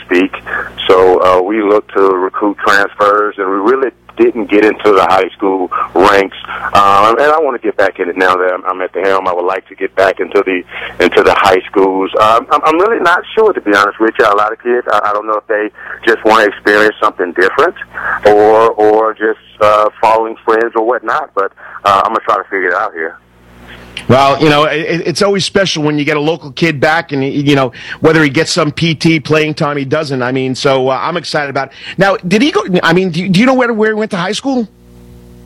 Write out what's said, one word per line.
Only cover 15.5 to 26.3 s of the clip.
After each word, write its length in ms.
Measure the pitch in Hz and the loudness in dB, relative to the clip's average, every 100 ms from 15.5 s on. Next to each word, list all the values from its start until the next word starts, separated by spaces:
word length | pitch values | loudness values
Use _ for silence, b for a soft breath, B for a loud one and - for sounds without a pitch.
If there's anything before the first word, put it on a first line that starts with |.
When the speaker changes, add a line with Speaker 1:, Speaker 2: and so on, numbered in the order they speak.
| 107 107 - B B | -4 -4 -8 B B
Speaker 1:
just 180 | 117 110 110 | -2 0 4
wanna 180 | 110 104 | 4 4
experience 480 | - 107 104 107 - | 0 0 2 2 2
something 320 | 107 - 87 | -4 -2 -4
different 420 | 85 92 - 170 - - B B B 104 | 0 0 2 -2 -2 -16 B B B 2
or, 460 | 104 107 110 113 | 4 6 4 2
or 420 | 107 107 110 110 | 2 2 4 0
just, 260 | 107 110 107 - - | -2 -4 -4 -10 0
uh, 280 | 107 107 107 - | 2 4 2 0
following 380 | 110 113 113 110 | 2 2 0 -6
friends 300 | - 110 117 113 | -2 0 0 -2
or 80 | |
whatnot, 480 | 113 120 110 139 147 | -2 -2 -4 -6 -4
but, 180 | 98 98 _ B B | -6 -6 _ B B
uh, 180 | 101 98 | 2 2
I'm 80 | 101 | 2
gonna 80 | 110 | -2
try 160 | - 104 | -2 -2
to 80 | |
figure 240 | 92 98 90 | -2 -4 -2
it 60 | |
out 180 | 92 107 | -2 -4
here. 260 | 85 80 85 _ _ - - - B B - - | -6 -10 -10 _ _ -20 -20 -20 B B -14 0
Speaker 2:
Well, 340 | 131 139 139 | 2 4 2
you 60 | 151 | 2
know, 160 | 147 | 4
it, 420 | 151 147 - 170 175 | 2 -2 -4 -4 -4
it's 160 | 151 | -2
always 220 | 202 196 | 0 0
special 380 | - 202 185 160 | -2 -2 -2 -2
when 160 | 151 151 | -2 -2
you 60 | |
get 120 | 147 151 | -2 -2
a 40 | |
local 320 | 147 | -2